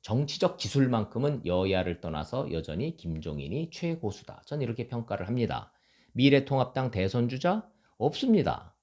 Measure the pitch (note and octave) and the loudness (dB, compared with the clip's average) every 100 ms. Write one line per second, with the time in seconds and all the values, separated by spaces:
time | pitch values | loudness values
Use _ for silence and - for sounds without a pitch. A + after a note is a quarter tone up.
0 | - A#2+ C#3+ - F3+ - G#2 C#3 B2+ A#2 | 0 0 0 0 0 0 -2 2 4 2
1 | G#2 A2+ C#3+ C#3 E2+ F2+ F#2+ F#2 F2+ E2+ | 0 -2 -2 -2 0 2 4 2 0 -2
2 | E2+ D#2 D#2+ B2+ - D#2+ C#2+ D#2+ D3+ - | -4 -6 -4 -4 -4 -4 -4 -4 -4 -6
3 | E2+ D#2 D#2+ D2 C#2 A#2+ E3+ - E3+ E3 | -8 -6 -6 -6 -4 -6 -6 -6 -4 -2
4 | G#2+ - - - - D3 A#2+ A2+ A#2 A#2+ | -4 -6 -16 -20 -10 -6 -4 -4 -6 -6
5 | A2+ G2+ F2+ B2 G#2+ C#2 - _ _ _ | -4 -6 -2 0 0 -2 -8 _ _ _
6 | _ - C#3 C#3 C3+ C3+ B2 - C3 G2+ | _ 4 6 6 4 0 0 0 -2 0
7 | G2 B2 A#2+ C3 F3 G#3+ - _ _ _ | 0 2 0 0 0 0 -4 _ _ _
8 | C3+ - C4 G#3+ G2 - - _ | -2 0 4 4 4 -2 -10 _